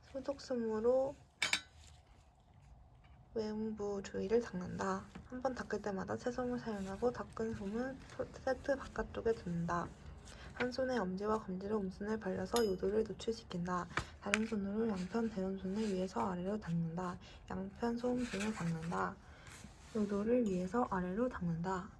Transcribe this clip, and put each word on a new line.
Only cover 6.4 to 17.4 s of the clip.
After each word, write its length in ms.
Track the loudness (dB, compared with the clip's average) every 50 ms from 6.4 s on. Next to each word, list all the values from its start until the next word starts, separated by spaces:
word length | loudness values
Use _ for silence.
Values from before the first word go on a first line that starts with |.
| 0 0 0 -2
사용하고 540 | -2 -2 -4 -4 -4 -4 -4 2 2 2 2
닦은 420 | 2 -6 -8 -4 -2 -2 -2 -2
솜을 420 | -2 -4 -2 0 0 -2 -2 -4 -6 -12 -14 -6
포-, 100 | -6 -6 -6 -6 -4
세트 360 | 0 0 0 0 2 0 0
바깥쪽에 580 | 0 0 -8 -4 -4 -4 -4 -4 -2 2 2 0
둔다. 540 | 2 0 -2 -2 0 0 2 2 0 0 -2 -8 -12 -14 -14 -14 -14 -14 -14 -14 -14 -14 -12 -2
한 180 | 0 0 0 2
손에 260 | 0 0 2 4 2
엄지와 400 | 2 2 0 0 2 2 2 2 2
검지로 340 | -2 -4 -4 -2 0 0 2
음순을 400 | 2 0 -2 -4 -2 0 0 0
발라서 480 | 0 0 0 0 0 2 4 4 6
요도를 380 | 6 4 4 2 2 4 4 2
노출시킨다. 840 | 2 -2 -4 -2 -4 -4 -4 -6 -6 -4 -2 0 0 0 0 0 -2 -4 -4 -6 -6 -10 -8
다른 240 | 0 2 2 4 4
손으로 440 | 2 2 0 0 0 2 2 2 2
양편 420 | 2 0 0 0 2 2 2 2
대음순을 640 | 2 2 0 2 0 0 0 0 0 2 2 2 2
위에서 340 | 2 2 0 2 2 2 2
아래로 300 | 2 0 0 0 0 -2
닦는다. 580 | 0 2 2 2 2 2 0 -2 -2 -2 -4 -6 -10 -14 -16 -16